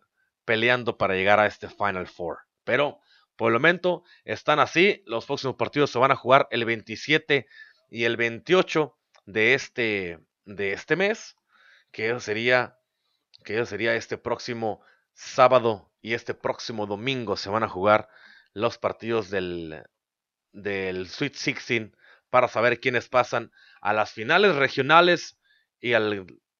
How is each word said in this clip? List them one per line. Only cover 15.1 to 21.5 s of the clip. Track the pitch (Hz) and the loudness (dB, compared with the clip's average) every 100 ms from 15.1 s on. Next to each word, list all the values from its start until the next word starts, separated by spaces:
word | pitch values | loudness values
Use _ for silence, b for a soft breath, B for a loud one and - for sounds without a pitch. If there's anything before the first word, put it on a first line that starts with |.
sábado | _ - - 127 127 117 104 - _ | _ -10 4 6 6 4 -2 -8 _
y | 107 | -8
este | 117 - 104 | -8 -6 -8
próximo | 123 127 - 113 104 | -6 -6 -8 -8 -6
domingo | 101 120 131 110 95 | -6 -4 -6 -4 -6
se | 98 | -4
van | 107 | -4
a | 110 | -4
jugar | 95 98 107 - b b b b | -2 4 4 2 b b b b
los | 101 113 - | -4 -4 -2
partidos | 104 - 110 117 92 | -6 -6 -4 -4 -2
del, | 98 90 87 82 78 - _ _ _ _ _ _ | -4 -4 -8 -10 -14 -18 _ _ _ _ _ _
del | 98 101 98 95 92 92 | -12 -8 -6 -4 -6 -8
Sweet | - 143 | -6 -8
Sixteen | - - | -6 -8